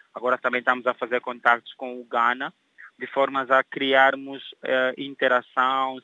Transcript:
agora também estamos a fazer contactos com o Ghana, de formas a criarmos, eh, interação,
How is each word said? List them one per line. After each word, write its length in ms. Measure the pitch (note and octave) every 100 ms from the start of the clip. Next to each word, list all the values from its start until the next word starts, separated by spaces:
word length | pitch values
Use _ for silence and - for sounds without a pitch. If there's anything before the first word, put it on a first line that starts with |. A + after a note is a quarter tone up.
| _
agora 240 | - B2 B2
também 220 | B2+ B2
estamos 260 | A#2+ B2+ A#2+
a 80 |
fazer 260 | A#2+ A#2 B2
contactos 540 | B2 A#2+ B2 A#2+ -
com 260 | - C3 B2
o 40 |
Ghana, 500 | A#2 A#2+ A#2 B2 D3 - _ - - _
de 80 | B2+
formas 420 | C#3 C3+ C#3 B2+
a 140 | C3+
criarmos, 760 | - D3 C3+ C3+ C3+ C3+ C3+ C3+ - -
eh, 320 | C#3+ C3 C3 B2+
interação, 1040 | C#3 C#3 C3 B2 - - B2+ C3+ C3 C3